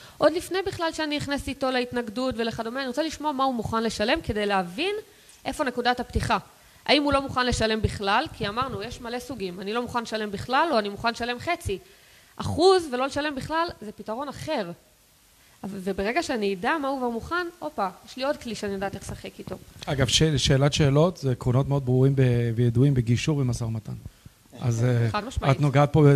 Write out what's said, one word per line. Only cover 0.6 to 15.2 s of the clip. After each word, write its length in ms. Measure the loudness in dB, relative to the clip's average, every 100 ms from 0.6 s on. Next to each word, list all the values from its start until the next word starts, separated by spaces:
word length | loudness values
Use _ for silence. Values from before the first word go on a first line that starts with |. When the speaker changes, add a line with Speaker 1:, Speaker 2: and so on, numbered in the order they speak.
| -4
Speaker 1:
בכלל 260 | -4 -4
שאני 240 | -4 -4 -4
נכנסת 300 | -4 -4 -6
איתו 240 | -4 -2
להתנגדות 640 | -2 -2 -4 -6 -4 -2 -2
ולכדומה, 420 | -4 -4 -6 -6
אני 80 | -4
רוצה 160 | -2
לשמוע 280 | -4 -4 -4
מה 120 | 0
הוא 100 | 0 0
מוכן 280 | -2 -2
לשלם 380 | -2 0 0 0
כדי 240 | -2 -2 0
להבין 500 | 0 -2 -4 -4 -4 -10 -20 -20 -14 -8
איפה 180 | -4
נקודת 360 | -4 -2 0 -2
הפתיחה. 380 | -2 -4 0 -2 -4 -20 -20 -8 2
האם 180 | 2
הוא 100 | 4
לא 80 | 0
מוכן 240 | 0 -2 0
לשלם 360 | 0 0 0
בכלל? 440 | -2 -2 0 0 0 -6
כי 100 | -6
אמרנו, 360 | -4 -4 -6
יש 180 | -10 -10
מלא 180 | -10 -8
סוגים. 420 | -8 -8 -8 -8
אני 120 | -6
לא 80 | -4
מוכן 200 | -4 -4
לשלם 280 | -4 -4 -4
בכלל, 360 | -6 -2 0 2
או 80 | 2
אני 100 | 0
מוכן 220 | -4 -4
לשלם 260 | -4 -6 -6
חצי. 380 | -4 -4 -4 -8 -8 -20 -20 -20 _ -8
אחוז 500 | -4 4 6 6 2
ולא 140 | -2 -2
לשלם 300 | -2 -4 -4
בכלל, 320 | -4 -2 -2 -6
זה 100 | -14
פתרון 380 | -12 -10 -8 -8
אחר. 420 | -8 -4 -4 -4 -8 _ _ _ _